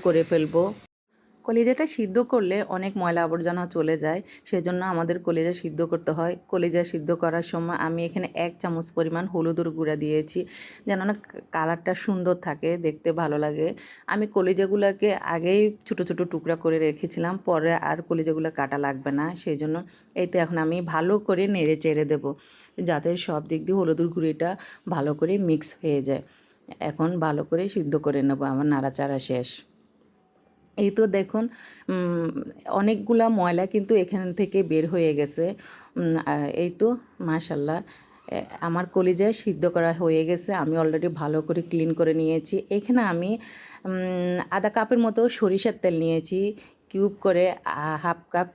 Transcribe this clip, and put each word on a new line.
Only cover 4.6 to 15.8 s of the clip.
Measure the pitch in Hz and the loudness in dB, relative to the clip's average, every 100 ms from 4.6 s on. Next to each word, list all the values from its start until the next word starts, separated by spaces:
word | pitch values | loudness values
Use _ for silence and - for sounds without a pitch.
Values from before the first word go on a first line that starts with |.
| 170 180 | 0 -2
আমাদের | 190 170 170 175 | -2 -2 -2 -2
কলিজা | 175 165 165 | 0 0 0
সিদ্ধ | 175 165 151 | -2 -6 -4
করতে | 165 165 165 | -2 -2 -2
হয়। | 160 170 175 - | -2 -2 -4 -4
কলিজা | 185 175 170 | -2 0 0
সিদ্ধ | 170 165 151 | 0 -2 -2
করার | 170 165 170 | 0 0 0
সময় | 165 170 165 170 | -2 -4 -4 -2
আমি | 160 165 | -2 -2
এখানে | 170 185 185 | -2 -4 -6
এক | - 170 170 | -4 -4 -4
চামচ | 180 165 165 | -4 -4 -4
পরিমাণ | - 160 165 185 | -2 -2 -2 -4
হলুদের | 180 165 165 165 | -2 0 0 -2
গুঁড়া | 156 156 151 | -2 -2 -2
দিয়েছি, | 151 156 156 180 170 - - - - | 0 0 0 -4 -6 -10 -20 -10 -4
যেন | 190 | 0
না | 196 208 - - - | 0 -2 -6 -16 -6
কালারটা | 170 160 170 175 | -2 0 0 -2
সুন্দর | 180 - 185 180 | -2 0 0 2
থাকে, | 180 180 151 160 175 | 0 -2 -4 -2 0
দেখতে | 160 151 165 | -2 -2 -2
ভালো | 165 156 147 | 0 0 0
লাগে। | 151 151 160 208 - - - | 0 0 -2 -4 -14 -14 -4
আমি | 202 214 | -2 0
কলিজাগুলোকে | 202 185 185 196 208 196 196 208 | 2 2 2 2 4 2 4 2
আগেই | 190 - 165 175 196 214 208 | 2 -2 -2 2 4 4 2